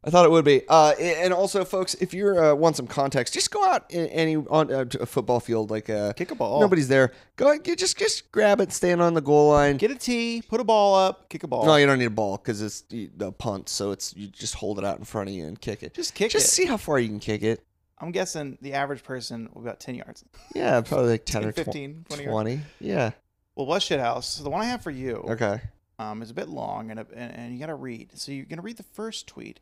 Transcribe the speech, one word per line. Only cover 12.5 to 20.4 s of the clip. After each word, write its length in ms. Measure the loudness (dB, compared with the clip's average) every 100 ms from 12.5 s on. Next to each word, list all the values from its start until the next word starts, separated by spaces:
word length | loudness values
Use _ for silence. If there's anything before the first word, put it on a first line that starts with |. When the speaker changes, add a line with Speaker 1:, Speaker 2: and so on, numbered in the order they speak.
| -4
Speaker 1:
it's 240 | -6 -10 _
y-, 200 | -12 -12 -8
the 160 | -10
punt, 340 | -6 -8 -6 -8
so 240 | -6 -4
it's, 240 | -4 -8 -12
you 120 | -16
just 280 | -10 -10 -8
hold 220 | -6 -4
it 60 | -6
out 120 | -6
in 60 |
front 240 | -8 -8 -6
of 80 | -8
you 100 | -10
and 140 | -10
kick 240 | -10 -10
it. 100 | -12
Speaker 2:
Just 200 | -10 -10 -4
kick 160 | -2
Speaker 1:
Just 160 | 2 2
Speaker 2:
it. 40 |
Speaker 1:
see 140 | 2 0
how 100 | -2
far 220 | 0 0
you 100 | 0
can 100 | -6
kick 240 | -6 -2
it. 220 | -2 -2 _ _ _ _
Speaker 2:
I'm 120 | -8
guessing 460 | -6 -6 -8 -10 -12
the 140 | -8 -6
average 280 | -4 -6
person 460 | -10 -12 -10 -12 -12
will 100 | -12
be 40 | -12
about 140 | -12
ten 140 | -12 -14
yards. 280 | -14 -20 _ -20